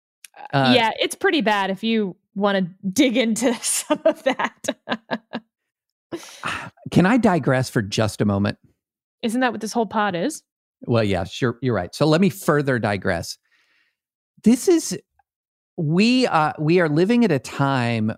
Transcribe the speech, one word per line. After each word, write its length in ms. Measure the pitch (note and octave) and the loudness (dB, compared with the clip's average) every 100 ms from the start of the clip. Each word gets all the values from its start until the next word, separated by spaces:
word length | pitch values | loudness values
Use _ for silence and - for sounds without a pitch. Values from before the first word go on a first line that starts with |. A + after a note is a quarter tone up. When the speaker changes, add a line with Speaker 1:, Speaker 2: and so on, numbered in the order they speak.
| _ _ - - - | _ _ -20 -20 -4
Speaker 1:
Uh, 220 | C#3 C3 A#3+ | 0 4 4
Speaker 2:
Yeah, 140 | A3+ - | 2 0
it's 140 | - | -4
pretty 260 | - G4 E4 | -2 0 0
bad 280 | G#3+ G#3 F#3+ | 0 0 -2
if 120 | F#3+ | -4
you 340 | A3+ A3+ G3 - _ | -2 -2 -2 -8 _
wanna 340 | G3 G3+ G3 F3 - F#3+ | -4 0 0 -2 -6 -4
dig 240 | F#3 C4+ A#3 | 0 2 2
into 380 | A#3 A3 B3 | 0 0 -2
<laughs> 80 | A#3 | -2
some 380 | - - - D4 | -4 -6 -2 -2
of 180 | E4 D4+ | 0 -2
that. 400 | C4+ C4 A#3+ - - - - A3+ - A3+ _ A3+ - _ _ _ _ _ _ | -2 -4 -6 -6 -10 -10 -10 -12 -8 -12 _ -16 -16 _ _ _ _ _ _
<laughs> 100 | - - - - - - - - | -16 -14 -14 -12 -10 -12 -18 -2
Speaker 1:
Can 160 | - F3+ | 2 4
I 100 | B3 | 4
digress 540 | A3 F3 B2+ C3 B2+ | 2 2 2 0 0
for 100 | B2+ | -2
just 380 | G2+ - G#2+ - | -2 -2 -2 0
a 40 | |
moment? 340 | G#2 G2 G2+ - _ _ _ _ _ _ | 0 0 -2 -4 _ _ _ _ _ _
Speaker 2:
Isn't 180 | A#3 B3 | -6 -2
that 120 | B3+ | -2
what 80 | G#3+ | -4
this 120 | A3 | -4
whole 140 | A#3+ G#3+ | -4 -2
pod 280 | A3 G#3 | -2 -2
is? 280 | E3+ A#3+ - - _ _ _ | -2 -4 -6 -14 _ _ _
Speaker 1:
Well, 220 | - A#2 | -2 0
yeah, 200 | G#2+ F2+ | 2 0
sure. 340 | F#2 - A#2+ - | -4 -4 -4 -2
You're 120 | B2+ | -4
right. 200 | G#2 F2 | -4 -4
So 120 | - D3+ | -2 2
let 140 | D#3 | 4
me 80 | G3 | 2
further 500 | - - D3 C#3 B2 | 2 0 2 2 0
digress. 600 | G#2 G2+ G2 E2+ - - _ _ _ _ _ _ _ _ _ _ | 0 -2 -2 -2 -4 -14 _ _ _ _ _ _ _ _ _ _
This 240 | G#3+ B3 - | 2 4 4
is, 320 | E4 - F#3 - _ _ _ _ _ _ - | 2 0 -8 -12 _ _ _ _ _ _ -6
we, 500 | D3+ E3+ A3+ B3+ A#3+ | 0 2 4 4 2
uh, 260 | D#3+ D3+ - | 2 0 0
we 220 | D3+ F3+ | 2 2
are 80 | E3 | 4
living 360 | D3 F#3+ A#3+ | 2 2 4
at 60 | A3+ | 2
a 80 | C#3 | 0
time 720 | - - C#3 C3+ A#2+ A#2 G#2+ | -2 -2 0 0 0 0 -2